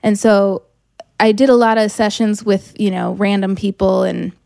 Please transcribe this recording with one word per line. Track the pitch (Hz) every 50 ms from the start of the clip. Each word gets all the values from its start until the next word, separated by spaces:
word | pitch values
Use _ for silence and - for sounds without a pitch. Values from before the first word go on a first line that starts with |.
And | - 220 208 202
so | - 226 208 202 202 196 190 - _ _ _ _ _ _ _ - - _ _ -
I | 214 220
did | 214 208 269 269
a | 247
lot | 240 233 226 220 220
of | 214 208
sessions | - - 220 208 - - 226 214 208 202 -
with, | 214 196 196 - - - -
you | 214 196
know, | 185 180 180 180
random | 190 196 208 202 202 196 190 190 196
people | - - 196 185 - 196 190 190 190
and | 190 185 180 180 170 180 175 _ _